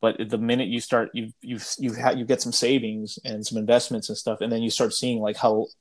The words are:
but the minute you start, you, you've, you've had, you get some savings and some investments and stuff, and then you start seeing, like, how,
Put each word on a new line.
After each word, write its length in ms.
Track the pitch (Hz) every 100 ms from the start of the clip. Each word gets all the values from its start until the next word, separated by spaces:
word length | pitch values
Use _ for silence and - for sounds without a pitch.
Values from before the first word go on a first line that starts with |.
but 300 | 113 - 107
the 80 | 110
minute 300 | 117 123 104
you 120 | 120
start, 300 | - 120 104
you, 200 | 117 113 -
you've, 260 | 123 113 - -
you've 180 | 127 113
had, 220 | 127 123
you 60 |
get 160 | 120 123
some 120 | 123
savings 680 | - 120 135 110 107 107 -
and 240 | - 107 104
some 120 | 113
investments 500 | 107 120 - 117 -
and 80 | 107
stuff, 240 | 117 107
and 100 | 113
then 120 | 113
you 80 | 113
start 240 | - 113
seeing, 260 | - 127 113
like, 160 | 107 107
how, 300 | 117 107 - _